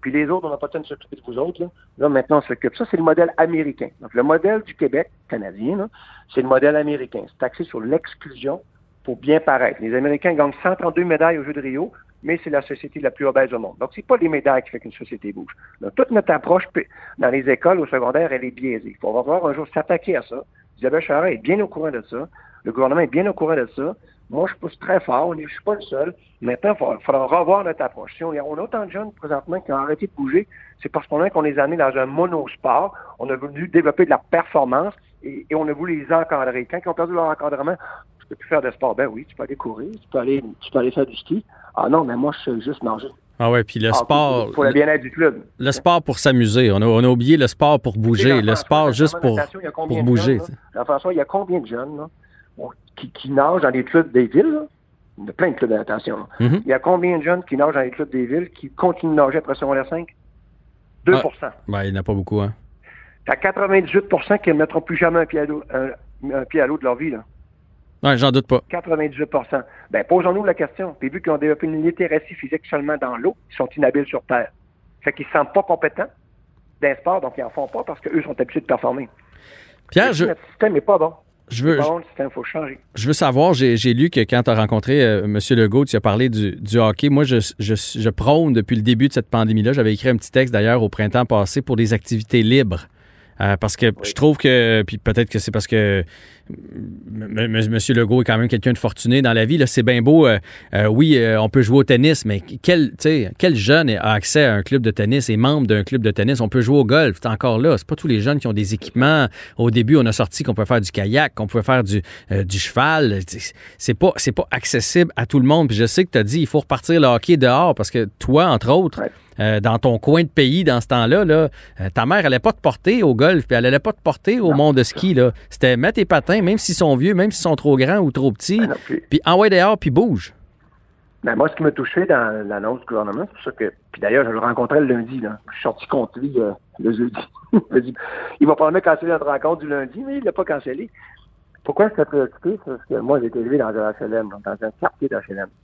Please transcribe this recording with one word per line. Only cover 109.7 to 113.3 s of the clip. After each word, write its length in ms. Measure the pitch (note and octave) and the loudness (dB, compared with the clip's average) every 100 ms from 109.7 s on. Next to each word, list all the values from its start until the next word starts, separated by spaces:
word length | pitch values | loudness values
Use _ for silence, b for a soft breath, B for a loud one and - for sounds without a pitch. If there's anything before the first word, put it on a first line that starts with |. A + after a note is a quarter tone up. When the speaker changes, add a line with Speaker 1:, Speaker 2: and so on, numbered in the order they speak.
| A2+ A2+ D3+ | 2 4 4
Speaker 2:
on 80 | A#2 | 4
a 40 | |
sorti 300 | G#2+ G#2+ - | 0 -2 -2
qu'on 120 | - A2 | -4 -2
pouvait 100 | G#2+ | 0
faire 160 | B2 | 0
du 80 | G2 | 0
kayak, 440 | - G2 B2+ D3+ - | -4 -2 0 0 -4
qu'on 100 | G#2+ | -4
pouvait 160 | A#2 | -2
faire 200 | G#2+ C3 | 2 2
du, 180 | G#2+ G2+ B B B | 2 -2 B B B
euh, 120 | G2 | -4
du 140 | F#2+ G2 | -2 -4
cheval. 640 | - - C#3 D#3+ C#3 G2+ | -4 0 2 2 2 0
C'est, 260 | F#2 | -6